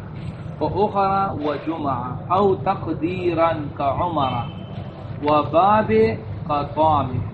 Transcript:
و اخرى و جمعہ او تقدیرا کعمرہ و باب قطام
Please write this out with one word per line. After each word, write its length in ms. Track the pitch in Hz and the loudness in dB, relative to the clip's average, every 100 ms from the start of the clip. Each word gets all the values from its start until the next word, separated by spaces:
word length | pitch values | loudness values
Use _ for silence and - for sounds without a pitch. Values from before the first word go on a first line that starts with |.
| - - - - - - | -12 -10 -10 -10 -10 -4
و 20 | 147 | -2
اخرى 840 | 165 208 202 196 196 196 147 147 | 0 0 2 2 2 0 -2 -2
و 60 | 139 151 | -4 -4
جمعہ 680 | 165 143 127 127 - - | -4 -2 -4 -4 -8 0
او 220 | 185 202 185 | 2 4 2
تقدیرا 960 | 185 190 - 160 160 185 175 165 165 156 143 - | 0 -2 -4 -2 -2 0 0 2 2 2 -4 -2
کعمرہ 680 | 139 131 175 156 131 123 110 - - - - - - - | -2 0 0 0 0 0 -4 -8 -10 -10 -10 -12 -12 -4
و 180 | 147 151 139 | 2 2 4
باب 400 | 156 196 214 208 220 220 220 - - | 4 6 4 4 4 4 2 -6 -8
قطام 640 | - 147 139 151 156 147 131 123 - | -4 -2 -2 2 4 4 2 -2 -4